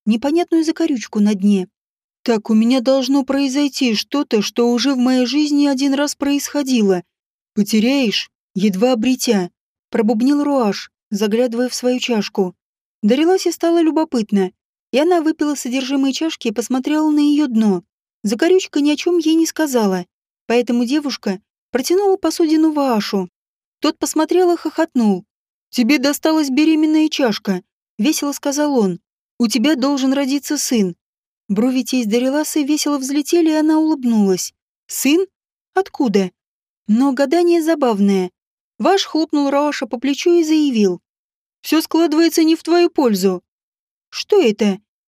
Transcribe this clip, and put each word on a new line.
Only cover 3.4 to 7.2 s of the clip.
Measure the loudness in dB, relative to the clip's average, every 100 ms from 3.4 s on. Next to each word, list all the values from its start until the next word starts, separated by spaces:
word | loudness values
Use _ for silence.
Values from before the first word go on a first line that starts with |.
| -2 -2 -2 -2 -2
что-то, | -2 -4 -6 -2 -2
что | -2 0 0
уже | 0 0
в | 0
моей | 2 2 0
жизни | 0 0 2 0
один | 0 0
раз | 0 -2
происходило. | -4 -2 -2 -2 -4 0 2 2 0 -4 _